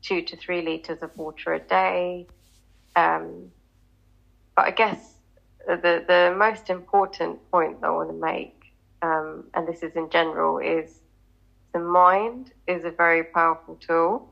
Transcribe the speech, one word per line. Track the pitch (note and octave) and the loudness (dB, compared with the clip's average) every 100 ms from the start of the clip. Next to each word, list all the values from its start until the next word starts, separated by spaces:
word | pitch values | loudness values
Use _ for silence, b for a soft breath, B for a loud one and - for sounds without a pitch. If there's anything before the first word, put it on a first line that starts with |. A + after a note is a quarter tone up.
two | - F#3 | -4 -4
to | E3 - | -4 -12
three | - F3 | -6 -6
litres | E3 D#3+ - D#3+ | -4 -8 -8 -12
of | D#3 - | -12 -12
water | D#3 D#3 - | -12 -10 -6
a | E3 | -6
day. | - F#3+ F#3+ F#3 F3+ F3+ F3 - _ _ _ _ _ - | 0 0 2 0 -4 -6 -14 -20 _ _ _ _ _ 2
Um, | E3+ D#3+ E3 F3 F#3 _ _ _ _ _ _ _ _ _ _ | 2 0 -6 -16 -20 _ _ _ _ _ _ _ _ _ _
but | - - | 0 0
I | |
guess | G3 A3 F#3 - _ _ _ _ _ - | 2 0 0 -14 _ _ _ _ _ -4
the, | F3 F3 E3+ E3+ | 0 2 0 4
the | F3+ F3 F#3 | 4 4 4
most | G#3+ G#3+ - | 0 0 -6
important | F3+ F3 G3 F#3+ - E3+ - _ | -8 0 0 0 -2 -6 -6 _
point | F3+ D#3+ - | 0 0 -2
that | D#3+ | -4
I | |
wanna | E3 E3 | -2 -4
make, | E3 E3 - - _ _ _ _ _ | -6 -6 -6 -8 _ _ _ _ _
um, | E3 D#3+ D#3 D#3 - | -4 -2 -4 -12 -8
and | - E3 | -6 -6
this | E3+ | -8
is | E3 E3 | -8 -8
in | D#3+ | -2
general, | E3+ E3 D#3+ E3 E3 | 0 0 0 -2 0
is | D#3+ E3 D#3+ - _ _ _ _ _ _ _ | -2 -2 -4 -16 _ _ _ _ _ _ _
the | F3 | -8
mind | E3+ F3+ F3+ F#3+ A3 B3 C4 _ - | 0 6 6 6 0 -8 -16 _ -6
is | F3+ | -4
a | E3+ | -4
very | E3 E3+ E3 | 0 2 2
powerful | E3 E3+ E3 D#3+ - D#3+ | 0 2 2 0 -6 -20
tool. | - E3 E3 A#3 - | -2 2 2 0 -6